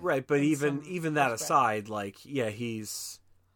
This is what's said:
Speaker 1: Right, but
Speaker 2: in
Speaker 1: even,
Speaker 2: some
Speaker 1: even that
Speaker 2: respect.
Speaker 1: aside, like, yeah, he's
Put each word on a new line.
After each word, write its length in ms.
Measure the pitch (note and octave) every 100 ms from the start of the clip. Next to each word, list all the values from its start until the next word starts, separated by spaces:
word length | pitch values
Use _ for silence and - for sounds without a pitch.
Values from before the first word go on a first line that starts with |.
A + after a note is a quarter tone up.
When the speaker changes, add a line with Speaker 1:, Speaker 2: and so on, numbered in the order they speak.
Speaker 1:
Right, 240 | F3 C#3
but 140 | C3 C#3+
Speaker 2:
in 60 |
Speaker 1:
even, 380 | C#3+ D3 D3 C#3+
Speaker 2:
some 80 | D3+
Speaker 1:
even 220 | F3+ D#3+
that 180 | D3+ C3+
Speaker 2:
respect. 80 | A2+ D3+
Speaker 1:
aside, 380 | D3+ A#2+ G#2+ G#2
like, 360 | G#2+ G2+ -
yeah, 260 | - C#3 A2
he's 680 | G#2+ A#2+ A2 G#2+ - - - _ _ _